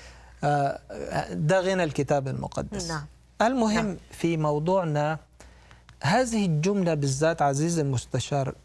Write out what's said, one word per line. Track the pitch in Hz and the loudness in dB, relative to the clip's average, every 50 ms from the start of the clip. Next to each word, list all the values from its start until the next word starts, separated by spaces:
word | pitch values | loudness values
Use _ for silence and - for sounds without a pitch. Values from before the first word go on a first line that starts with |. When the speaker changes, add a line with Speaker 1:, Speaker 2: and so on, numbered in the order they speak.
| - - - - - - - - - | -20 -20 -20 -20 -20 -20 -12 -4 0
Speaker 1:
آه، | 147 147 143 143 139 - - - - - - 71 - - 147 - - 175 | 0 2 2 2 0 -2 -4 -10 -14 -12 -12 -10 -6 -4 -4 -4 -4 -4
ده | 180 160 151 185 190 | -2 0 2 2 2
غنى | 175 190 190 185 175 | 2 2 0 0 0
الكتاب | 151 135 - 139 - 147 143 135 135 | 0 0 -2 0 0 0 0 0 -2
المقدس. | 127 131 139 - - - 139 - 208 196 175 165 | -6 -6 -8 -8 -6 -8 -8 -6 -8 -10 -8 -6
Speaker 2:
نعم. | 160 151 147 - - - - _ _ - 202 | -6 -8 -8 -12 -16 -20 -20 _ _ 0 0
Speaker 1:
المهم | 233 269 254 226 214 208 226 220 | 2 2 2 2 2 2 2 0
Speaker 2:
نعم. | 202 170 - - - | -2 -4 -6 -12 -18
Speaker 1:
في | - - - 170 165 | -8 -4 -2 0 0
موضوعنا | 156 156 151 147 147 151 175 190 196 175 160 147 147 147 151 156 151 - _ _ _ - - - - - - - - _ - - - | 2 0 0 0 0 0 2 2 2 2 0 0 0 0 0 -2 -4 -8 _ _ _ -20 -20 -20 -20 -20 -20 -20 -20 _ -20 -16 -4
هذه | - 135 190 247 262 233 226 220 202 | 0 2 4 4 2 2 2 0 2
الجملة | 180 156 147 156 190 202 202 185 170 160 | 2 2 2 2 2 2 2 2 2 2
بالذات، | 147 143 139 131 135 156 160 165 - 147 | 2 0 0 0 2 2 2 2 4 2
عزيزي | 143 139 139 156 170 170 165 147 | 2 2 2 0 0 0 0 0
المستشار | 139 131 120 - - - 127 - - 147 143 135 139 - - - | 0 0 -2 -4 -4 -4 -4 -4 -2 -2 -2 -2 -4 -6 -6 -4